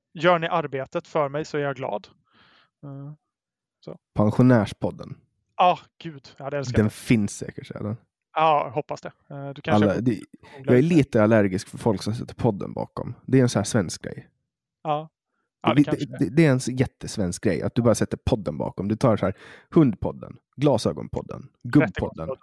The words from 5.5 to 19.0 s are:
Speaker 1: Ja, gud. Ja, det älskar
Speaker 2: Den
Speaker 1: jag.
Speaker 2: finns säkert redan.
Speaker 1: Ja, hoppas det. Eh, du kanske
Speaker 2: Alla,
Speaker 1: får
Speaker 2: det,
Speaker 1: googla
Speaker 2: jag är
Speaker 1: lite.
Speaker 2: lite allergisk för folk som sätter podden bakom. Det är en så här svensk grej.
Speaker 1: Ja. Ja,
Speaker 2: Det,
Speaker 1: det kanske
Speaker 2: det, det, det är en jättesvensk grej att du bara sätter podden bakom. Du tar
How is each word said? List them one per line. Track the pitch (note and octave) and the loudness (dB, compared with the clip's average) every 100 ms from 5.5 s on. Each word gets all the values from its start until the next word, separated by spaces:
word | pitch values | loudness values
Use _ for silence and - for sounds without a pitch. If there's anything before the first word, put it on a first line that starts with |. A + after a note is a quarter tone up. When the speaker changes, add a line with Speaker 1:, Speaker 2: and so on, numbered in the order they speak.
| - | 0
Speaker 1:
Ja, | F#3 E3 - _ | 2 2 -4 _
gud. | E3 C#3+ - - | -16 -16 -20 -14
Ja, | C#3 | -8
det | C#3+ | -6
älskar | B2+ A#2+ | -2 2
Speaker 2:
Den | A2 | 0
Speaker 1:
jag. | |
Speaker 2:
finns | - - A#2+ G#2 - | 0 0 2 2 -4
säkert | - - A#2 | -14 -14 -14
redan. | - G#2 A#2 _ _ _ - | -10 -10 -10 _ _ _ 0
Speaker 1:
Ja, | D#3+ D3 D#3 | 2 2 -2
hoppas | C#3 - D3 | -6 -8 -10
det. | F3 _ - | -14 _ -18
Eh, | C#3+ C#3 | -14 -12
du | C3+ | -10
kanske | - G#2+ G#2 | -2 2 2
Speaker 2:
Alla, | |
Speaker 1:
får | F2 | 2
Speaker 2:
det, | A#2+ | -2
Speaker 1:
googla | G#2 - - - C#3+ C3 | -2 -6 -20 -20 -10 2
Speaker 2:
jag | B2 | 4
är | |
Speaker 1:
lite. | D#3 E3+ | 6 4
Speaker 2:
lite | C3 A2+ | 4 4
allergisk | G#2+ A2+ G2+ F#2 - | 6 6 4 0 -6
för | - | -4
folk | A#2 G2 | -2 -2
som | - A#2 | -2 -6
sätter | C3 - | -8 -2
podden | B2 G2+ - | -2 -2 -6
bakom. | - - - - A#2+ - | -8 -10 -8 -10 -12 2
Det | C3 | 4
är | |
en | B2 | 4
så | A2 | 2
här | |
svensk | G2+ A#2+ F#2 - | 0 0 0 -4
grej. | - - - _ _ _ _ _ | -12 -14 -16 _ _ _ _ _
Speaker 1:
Ja. | D#3+ D3+ D#3+ _ _ _ _ _ | -6 -4 -6 _ _ _ _ _
Ja, | - | -2
Speaker 2:
Det, | C#3+ | 2
Speaker 1:
det | |
kanske | D3 D3 C#3 | 2 2 -4
Speaker 2:
det, | B2+ | -4
det, | C#3+ C#3 | -2 4
det | D#3+ | 4
är | |
en | B2+ B2+ B2+ | 4 0 -2
jättesvensk | B2+ _ - - F#2 F2 | -2 _ -12 -4 -4 -2
grej | A2 E2+ | -2 0
att | - - | -2 0
du | |
bara | A#2 G#2+ | 2 2
sätter | G#2+ - - | 0 -4 -2
podden | A#2+ F#2 D2+ | -2 -2 -6
bakom. | - - F#2+ | -6 -4 -4
Du | |
tar | A2 | 0